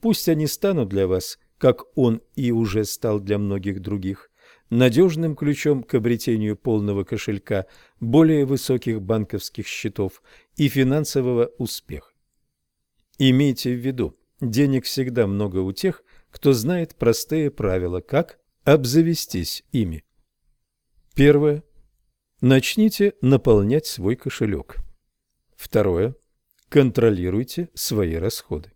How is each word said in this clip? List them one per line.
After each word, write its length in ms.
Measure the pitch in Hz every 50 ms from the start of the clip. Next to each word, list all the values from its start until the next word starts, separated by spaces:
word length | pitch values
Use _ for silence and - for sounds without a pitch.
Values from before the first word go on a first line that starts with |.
Пусть 260 | - 226 214 - - -
они 200 | 165 151 156 147
станут 420 | - - - 196 196 160 120 98
для 180 | 98 98 95 92
вас, 320 | 92 92 - - - _ _ _ _ _
как 280 | - 135 120 - - _ _
он 260 | - 131 120 113 113 _ _ _
и 160 | - 139 120
уже 340 | 117 113 113 107 95 110 107
стал 340 | 101 - - - 117 107 104
для 180 | 98 98 104 104
многих 440 | 104 101 98 98 92 101 98 98
других, 500 | 92 98 101 101 92 95 98 - - _ _ _ _ _ _ _ _ _
надежным 680 | - 117 127 127 113 127 180 190 160 156 165 165 151
ключом 480 | - - 147 147 - - 151 147 135 113
к 100 | _ -
обретению 640 | 127 107 120 120 110 - - 117 110 107 107 107 -
полного 460 | _ 131 113 107 104 104 101 98 98
кошелька, 640 | - - 107 - - 107 98 _ - 110 98 92 - _ - _ _ _ _
более 460 | - 113 117 151 165 160 160 151 143
высоких 560 | 131 139 131 - - 135 123 - 120 113 110
банковских 680 | 95 92 110 110 107 - - 104 - - _ - 104 -
счетов 540 | - - - 113 95 - 104 95 - - _ _ _ - _ _ _ -
и 100 | 147 139
финансового 840 | - 139 135 127 135 151 151 - - 139 127 123 123 120 117 120 - _
успеха. 540 | 127 110 - - _ _ - - - _ _ _ _ _ _ _ _ _ _ _ _ _ _ _ _ _ _ _ _ _ _ _
Имейте 540 | 143 131 127 127 143 143 127 - - 131 123
в 40 | 123
виду, 380 | 120 131 135 123 110 76 - _ _ _ _ _
денег 460 | - 123 107 120 143 139 135 131 123
всегда 420 | - - - 131 123 123 123 113 98
много 320 | 98 101 104 101 90 95
у 120 | 92 95
тех, 320 | 98 - - 190 175 - _ _ _ - _ _
кто 220 | _ - - 143 139
знает 420 | 120 107 135 180 180 165 160 -
простые 560 | _ - 117 113 - - _ 151 160 156 143
правила, 500 | 135 - 110 101 92 95 90 87 87 90
как 380 | - _ - 143 170 - - _ _ _ _ _ _
обзавестись 1000 | - 143 160 135 123 127 156 165 165 170 156 - - - 92 175 - - - _ _
ими. 320 | - 135 110 90 80 78 _ _ _ _ _ _ _ _ _ _ _ _ _ _ _ _ _ _ _ _ _ _ _
Первое. 500 | - 135 143 147 143 147 151 147 151 - _ _ - _ _ _ _ _ _ _ _ _ _ _ _
Начните 720 | - 123 131 131 131 - - - 214 220 - - 202 202 - _
наполнять 640 | - 127 135 123 - - 113 104 98 104 123 151 156
свой 300 | - - - 90 98 117
кошелек. 640 | - - 131 - - 120 107 98 78 - _ - - - - - _ _ _ _ _ _ _ _ _ _ _ _
Второе. 600 | _ - - - 113 104 98 90 85 98 117 131 _ _ _ _ _ _ _ _ _ _ _
Контролируйте 1000 | - 147 139 127 104 - 117 117 107 90 90 90 90 104 127 127 - - 175 170 _
свои 400 | - - - - 107 101 85 82
расходы. 560 | 82 82 101 - - - _ - 76 - - _